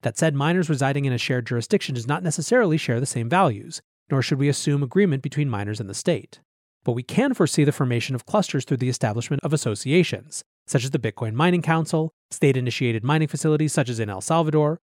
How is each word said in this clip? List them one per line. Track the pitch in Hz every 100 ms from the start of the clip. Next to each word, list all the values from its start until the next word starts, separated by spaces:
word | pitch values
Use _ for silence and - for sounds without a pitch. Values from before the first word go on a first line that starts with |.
That | 120 -
said, | 160
miners | 139 147 180 160
residing | 139 135 143 139
in |
a | 123
shared | - 127 113
jurisdiction | 120 - 202 -
does | 123 117
not | 156
necessarily | 175 165 - 254 196 156
share | - 117
the | 139
same | 123 117
values, | 175 170 104 - - _ _ -
nor | 139
should | - 139
we | 143
assume | 139 - 143
agreement | 131 190 202 135
between | 139 143 143
miners | 104 101 107
and | 101
the |
state. | - - 131 - - _ _ _ _
But | -
we | 120
can | - - 269
foresee | - 160 -
the | 147
formation | - 127 120 -
of | 123 -
clusters | 214 - 143
through | - 127
the | 127
establishment | - 113 110 - 143
of | 143
associations, | 151 123 101 131 170 175 101 - - - _ -
such | 135
as | 131
the | 123
Bitcoin | 113 - 113
Mining | 113 175 180
Council, | 165 165 156 160 160 _ -
state-initiated | - 143 131 123 - 123 113
mining | 120 156 151
facilities | - 160 151 156
such | - 123
as | 113
in | 104
El | 95
Salvador, | - 165 156 151 151 170